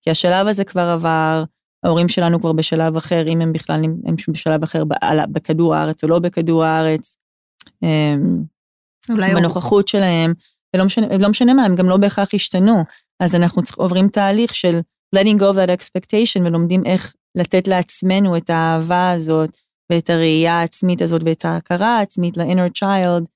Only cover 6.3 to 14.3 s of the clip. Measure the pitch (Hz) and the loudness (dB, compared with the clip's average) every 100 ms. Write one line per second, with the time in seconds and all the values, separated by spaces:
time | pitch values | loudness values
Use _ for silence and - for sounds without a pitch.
6.3 | 180 165 165 160 160 160 156 - - _ | -2 0 0 2 0 0 -2 -6 -20 _
7.3 | _ _ _ - _ 170 156 151 143 160 | _ _ _ -20 _ -2 0 2 0 0
8.3 | 87 160 _ _ _ _ _ - 220 190 | -2 -6 _ _ _ _ _ -4 -2 2
9.3 | 175 170 170 175 208 202 208 190 170 160 | 2 2 0 2 2 2 0 2 2 0
10.3 | 170 _ _ _ 185 190 208 214 190 202 | -2 _ _ _ 0 0 0 -2 2 0
11.3 | 214 247 262 226 180 185 190 202 196 196 | 2 4 4 4 2 2 4 2 0 -2
12.3 | 202 - 185 196 220 160 _ _ _ 180 | -2 -2 0 2 2 0 _ _ _ 0
13.3 | 175 175 185 170 - 185 180 196 208 196 | 2 2 0 -4 -4 -2 2 2 2 0